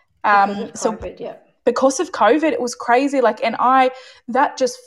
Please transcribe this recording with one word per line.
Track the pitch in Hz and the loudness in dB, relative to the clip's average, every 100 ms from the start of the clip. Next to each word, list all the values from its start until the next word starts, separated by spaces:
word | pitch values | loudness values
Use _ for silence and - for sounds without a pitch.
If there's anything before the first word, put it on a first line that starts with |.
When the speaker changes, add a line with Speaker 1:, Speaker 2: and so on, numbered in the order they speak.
| _ _ | _ _
Speaker 1:
Because | 220 202 196 202 | 0 2 2 -2
Speaker 2:
Um, | |
Speaker 1:
of | 226 | -10
Speaker 2:
so | - 233 | -4 -4
Speaker 1:
covid, | 214 185 - | -4 -10 -14
yeah. | - - _ _ | -16 -16 _ _
Speaker 2:
because | - 240 269 269 | -2 2 2 0
of | 330 | -4
covid, | - 214 294 311 | 0 2 4 2
it | 247 | -2
was | 240 | -4
crazy. | - - 240 277 269 | -6 0 0 2 2
Like, | 233 220 | 0 0
and | 226 220 | -4 -2
I, | 240 262 254 254 - - - | 2 4 2 -2 -16 -20 -6
that | 240 294 - | -2 -2 0
just | 254 - | -4 -4